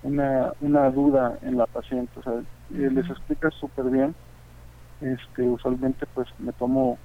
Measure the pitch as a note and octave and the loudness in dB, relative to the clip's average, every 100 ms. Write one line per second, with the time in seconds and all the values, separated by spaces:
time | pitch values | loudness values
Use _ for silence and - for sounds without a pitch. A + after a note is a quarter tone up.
0 | C3+ C#3+ C#3 C3+ B2+ - D3 D3 C#3 C3 | -2 0 2 2 0 -2 2 6 6 6
1 | C#3+ C3+ B2 A#2 C3+ B2+ A2+ A#2+ - B2+ | 4 6 2 -2 -4 0 0 0 -6 -4
2 | B2 - - A#2 - - - - C#3 C3 | -6 -8 -6 -6 -6 -16 -12 -4 0 0
3 | F3 - - D3+ D#3+ - C#3+ - B2+ C3 | -2 -6 -6 -2 -2 -2 -12 -4 0 2
4 | C#3 E3+ - - - - - - - - | 2 -2 -16 -20 -20 -20 -20 -20 -20 -10
5 | C3 B2+ - - B2 A#2+ C3+ B2+ C3 C3+ | -6 -6 -8 -2 0 2 0 0 -2 -2
6 | C#3+ - B2 - A#2+ - B2 C3 C3 A#2+ | -6 -6 -6 -6 -10 -4 0 2 2 -2